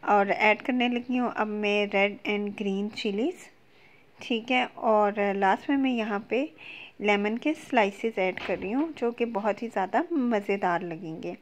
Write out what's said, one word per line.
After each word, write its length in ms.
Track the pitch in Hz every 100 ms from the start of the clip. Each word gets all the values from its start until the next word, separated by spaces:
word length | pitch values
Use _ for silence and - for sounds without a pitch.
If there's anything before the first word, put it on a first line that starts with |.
| -
और 220 | 311 247
ऐड 300 | - 214 208
करने 280 | - 254 240
लगी 280 | 240 240 247
हूँ 140 | 240
अब 140 | - 214
मैं 380 | 208 208 208 202
red 300 | 202 202 202 -
and 260 | 208 208 202
green 320 | 202 196 208
chilies, 460 | - 220 202 277 359 - _ _ - - - _ -
ठीक 320 | - 233 226
है। 140 | 254 247
और 520 | - 226 214 208 208 202 196
last 340 | 190 208 -
में 80 | 277
मैं 140 | 269
यहाँ 340 | 240 214 202 -
पे 140 | 226 302 - - - - _
lemon 360 | 202 202 208 226
के 160 | 302 320
slices 640 | - 254 202 202 226 220
ऐड 200 | 185 180
कर 180 | - 185
रही 140 | 185
हूँ, 200 | 247 320
जो 180 | 294 240
कि 140 | 233 240
बहुत 360 | 214 220 220
ही 40 | 233
ज़्यादा 360 | 208 190 240 339
मज़ेदार 720 | 330 247 220 202 202 196 175
लगेंगे। 540 | 180 165 175 160 170 -